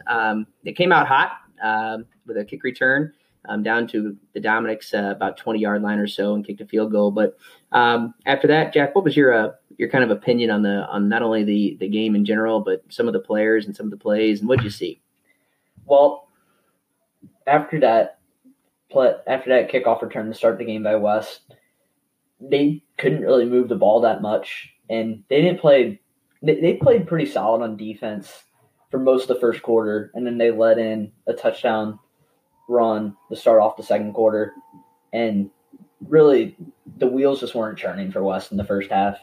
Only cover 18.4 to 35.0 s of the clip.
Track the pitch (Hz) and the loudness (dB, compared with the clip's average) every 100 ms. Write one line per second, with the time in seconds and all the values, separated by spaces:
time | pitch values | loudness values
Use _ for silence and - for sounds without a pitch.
18.4 | _ _ _ _ _ 139 127 - - 127 | _ _ _ _ _ 2 2 2 -2 -4
19.4 | 123 127 113 135 - 120 113 127 110 110 | 2 2 2 0 0 0 -4 -8 -8 -2
20.4 | 117 113 117 110 107 107 104 107 110 - | 0 0 -4 -6 -2 0 0 -2 -4 -14
21.4 | _ _ _ _ _ _ _ _ _ _ | _ _ _ _ _ _ _ _ _ _
22.4 | 135 143 147 160 - - 147 156 82 127 | -4 0 0 -2 -8 -6 -2 -2 2 2
23.4 | 120 123 120 110 95 110 113 107 101 107 | 2 0 0 0 2 4 2 0 -2 -4
24.4 | - - - _ - 113 113 110 - 135 | -4 -14 -18 _ -8 -6 -4 -8 -2 2
25.4 | 175 170 156 139 117 101 _ _ _ _ | 2 2 6 6 4 -2 _ _ _ _
26.4 | - - 170 196 - 233 165 165 151 - | -2 2 2 2 4 4 2 -2 -2 -2
27.4 | 104 113 117 107 107 107 117 107 98 - | 0 0 -2 -8 -12 -10 -8 -10 -12 -20
28.4 | _ _ _ _ _ 131 131 131 127 123 | _ _ _ _ _ -2 2 2 0 0
29.4 | 120 113 - 113 107 107 104 117 123 120 | 0 -2 0 0 2 -4 -6 -8 -6 0
30.4 | 117 110 113 113 110 110 104 - - 113 | 0 2 4 4 2 -4 -8 -8 -8 -4
31.4 | 117 110 120 110 107 107 _ _ _ _ | -4 -2 -2 -2 -4 -10 _ _ _ _
32.4 | _ _ - 120 117 107 107 101 _ 110 | _ _ -2 0 2 0 -4 -10 _ -2
33.4 | - 113 107 - - 104 107 107 110 107 | 4 6 4 0 -2 -2 -2 0 2 2
34.4 | 107 - - - _ _ | -4 -8 -20 -20 _ _